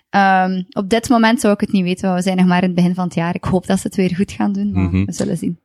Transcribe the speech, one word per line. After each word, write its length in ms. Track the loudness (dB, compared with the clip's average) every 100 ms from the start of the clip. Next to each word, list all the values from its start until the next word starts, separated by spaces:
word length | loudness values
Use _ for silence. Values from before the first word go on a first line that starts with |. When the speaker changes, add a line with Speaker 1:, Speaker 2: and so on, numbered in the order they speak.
| _
Speaker 1:
Ehm, 540 | 0 2 4 2 -2 -6
op 200 | -6 -2
dit 200 | 0 2
moment 300 | 2 4 4
zou 140 | 2
ik 60 | 0
het 100 | 0
niet 120 | 0
weten, 200 | 0 -2 -2
want 120 | -2
we 60 |
zijn 140 | 0 2
nog 80 | 4
maar 140 | 4
in 60 | 2
het 80 | 2
begin 200 | 0 0
van 80 | -4
het 80 |
jaar. 220 | -2 -4 -4
Ik 80 |
hoop 240 | -2 -2 0
dat 120 | -2
ze 80 | -2
het 80 | -2
weer 200 | -2 -2
goed 160 | -4
gaan 200 | -2 -4
doen, 180 | -2 -2
maar 120 | 0
Speaker 2:
Mhm. 220 | 0 0 -2
Speaker 1:
we 80 |
zullen 240 | -2 -4 -4
zien. 220 | -6 -8